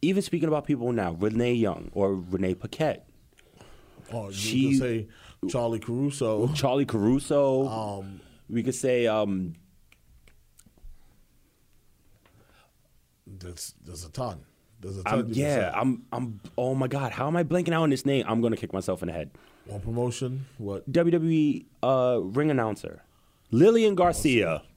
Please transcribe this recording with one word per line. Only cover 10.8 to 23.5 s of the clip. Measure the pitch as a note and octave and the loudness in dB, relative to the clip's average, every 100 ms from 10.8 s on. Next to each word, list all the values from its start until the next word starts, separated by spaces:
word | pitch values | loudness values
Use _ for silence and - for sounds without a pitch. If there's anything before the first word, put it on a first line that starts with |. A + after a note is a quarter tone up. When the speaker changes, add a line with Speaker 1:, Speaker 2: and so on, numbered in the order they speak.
| - - - _ _ _ _ _ _ _ _ _ _ _ _ _ _ _ _ _ _ _ _ _ - | -20 -20 -20 _ _ _ _ _ _ _ _ _ _ _ _ _ _ _ _ _ _ _ _ _ -20
Speaker 2:
There's, | G2 F#2 E2+ - - | -16 -14 -14 -14 -16
there's | - E2+ E2+ | -16 -16 -12
a | |
ton. | G2+ B2 E2+ C2+ _ _ _ | -8 -8 -8 -16 _ _ _
There's | F#2 G2 | -12 -8
a | |
ton | G2 | -2
Speaker 1:
I'm, | A2+ A#2 | -2 0
Speaker 2:
you | |
can | A2+ | -2
Speaker 1:
yeah, | D3 C#3 F#2 | 0 0 0
Speaker 2:
say. | G2 | 0
Speaker 1:
I'm, | B2 A#2 - | 0 -2 -4
I'm, | A#2+ B2 G#2 - - | -8 -8 -10 -12 -4
oh | B2+ C3+ | -2 0
my | C3 | -2
God, | C#3 C3 | -2 -4
how | - C3+ | -4 -2
am | E3+ | 0
I | |
blanking | D#3+ F3 F3 | 0 0 0
out | E3 | 2
on | D#3+ | 2
this | C3+ C#3+ | 2 2
name? | C#3 G#2+ | 0 2
I'm | A2 | 2
gonna | A#2 A2+ | 2 0
kick | F2 | -2
myself | F#2+ F#2 F2+ | -4 -2 -2
in | E2+ | -2
the | |
head. | E2 D2 - - - - | -6 -8 -12 -20 -20 -14
Speaker 2:
One | G2+ | -10
promotion, | G#2 A#2 B2 A#2 B2+ C3 C3+ - | -6 -2 -2 -2 -6 -6 -10 -10
what? | G#2 G2 - | -8 -8 -2
Speaker 1:
W | E3+ E3+ | 0 4
W | E3+ D#3+ | 2 2
E, | D#3+ D3+ C3+ - _ | 2 2 0 -6 _
uh, | A#2+ C3 B2+ B2 | 2 4 4 2
ring | F#2 A2+ D3+ | 0 0 2
announcer, | C#3 A2+ G#2 - - - _ _ _ _ | 2 0 -4 -10 -14 -20 _ _ _ _